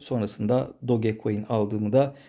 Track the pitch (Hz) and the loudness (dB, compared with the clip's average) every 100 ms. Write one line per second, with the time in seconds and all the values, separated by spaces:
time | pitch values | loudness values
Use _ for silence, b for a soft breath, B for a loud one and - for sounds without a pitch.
0 | - 127 104 - 107 127 131 - 123 120 | -4 -2 -2 -2 0 0 0 -6 0 2
1 | 110 107 113 104 104 113 104 107 107 127 | 2 -2 -2 -2 -2 0 0 -2 2 4
2 | 139 139 | 2 -2